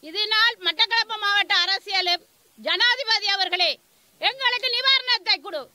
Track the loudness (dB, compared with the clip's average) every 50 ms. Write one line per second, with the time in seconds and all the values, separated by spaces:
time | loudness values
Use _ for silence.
0 | -16 -10 -6 -6 -2 0 2 2 2 2 0 0 -4 -4 0 0 -2 0 2 -2
1 | 0 -2 -4 -4 -2 0 2 2 2 2 2 0 2 0 -2 -4 -4 -4 -2 -2
2 | 0 0 -2 -2 -4 _ _ _ _ _ _ -10 -4 -2 0 2 4 2 2 2
3 | 0 0 0 0 2 0 0 0 0 -2 0 0 0 0 -2 -4 _ _ _ _
4 | _ _ _ _ -4 -4 -4 0 -2 0 0 0 -2 -2 -2 0 2 4 2 2
5 | 2 0 -2 -2 0 -2 -4 -4 -4 -8 -8 -8 -10 -10